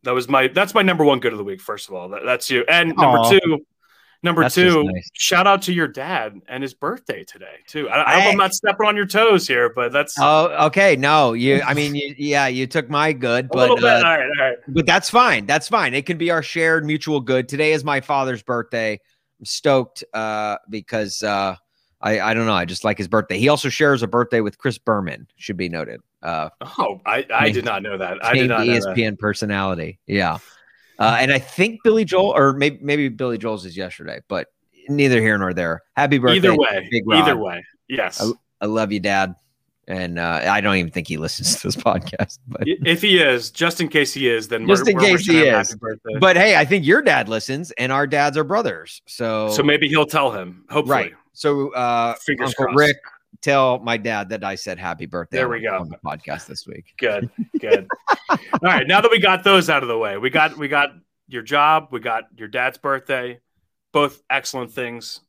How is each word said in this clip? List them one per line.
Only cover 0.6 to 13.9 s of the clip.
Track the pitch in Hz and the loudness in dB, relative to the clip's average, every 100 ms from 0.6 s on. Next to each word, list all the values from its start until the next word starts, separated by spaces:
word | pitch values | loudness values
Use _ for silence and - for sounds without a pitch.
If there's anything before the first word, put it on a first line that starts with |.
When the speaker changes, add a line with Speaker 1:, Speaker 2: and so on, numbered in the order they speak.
| 196 | 0
Speaker 1:
my | 220 | 2
number | 190 175 | 2 4
one | 147 135 | 4 4
good | 120 | 0
of | 110 | -4
the | |
week, | 101 95 | -8 -10
first | - 104 - | -10 -12 -10
of | |
all. | 92 90 | -12 -12
That, | 98 | -8
that's | - 123 - | -4 -4 0
you. | 127 - | -2 2
And | 170 170 160 | 2 2 4
number | 147 120 | 4 6
Speaker 2:
Aw. | 113 | 6
Speaker 1:
two, | 196 170 151 - _ _ _ _ _ | 6 4 -2 -4 _ _ _ _ _
number | 170 165 | -2 2
Speaker 2:
That's | 156 | 2
just | 180 180 | 4 4
Speaker 1:
two, | 165 | 4
Speaker 2:
nice. | 123 90 - | 2 -4 -10
Speaker 1:
shout | - - 180 196 | -6 0 2 4
out | 196 | 2
to | 190 | 0
your | 175 156 | -2 -2
dad | 143 147 175 110 101 - | -6 -6 -6 -6 -12 -14
and | 127 | -10
his | 135 | -10
birthday | - 147 233 - 92 | -8 -8 -8 -10 -10
today, | - - 95 - - | -10 -20 -20 -20 -14
too. | 151 143 | -10 -2
I, | 131 131 | 0 4
I | |
hope | 170 | 4
Speaker 2:
Hey. | 202 | 4
Speaker 1:
I'm | 202 | 4
not | 190 | 2
stepping | - 208 196 214 | 0 -2 0 0
on | 208 | 0
your | 202 | 0
toes | 208 226 190 - | 2 4 4 2
here, | 123 120 | 2 2
but | 123 120 | 0 -2
that's | 139 147 - | 0 -2 2
Speaker 2:
Oh, | 139 156 170 - 156 | 4 4 2 2 2
okay. | 190 196 143 | 4 4 4
No, | 139 156 131 | 4 4 4
you, | 117 127 139 | 2 2 2
I | 127 | 2
Speaker 1:
<laughs> | |
Speaker 2:
mean, | 143 147 | -2 -2
you, | 143 143 135 | -4 -8 -8
yeah, | 147 143 135 | -2 0 0
you | 127 131 | -2 -4
took | 165 123 | -4 -2
my | 147 156 | 0 0
good, | 139 123 120 127 | 0 0 -2 -2
Speaker 1:
A | - | 2
little | 127 120 | 4 4
Speaker 2:
but, | |
Speaker 1:
bit. | 120 | 4